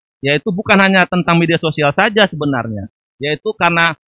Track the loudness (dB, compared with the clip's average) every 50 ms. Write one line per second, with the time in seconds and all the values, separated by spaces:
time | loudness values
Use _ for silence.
0 | _ _ _ _ -4 -2 -2 -2 -2 -4 -6 -4 0 2 2 4 4 4 4 2
1 | 2 0 0 -2 0 2 2 2 2 2 0 0 -2 -4 -2 0 0 0 2 2
2 | 0 2 2 2 2 2 0 -4 -4 -4 -4 -4 -4 -6 -8 -8 -10 -12 _ _
3 | _ _ _ -8 -6 -4 -4 -4 -4 -6 -2 0 0 0 2 2 0 0 -2 -6
4 | _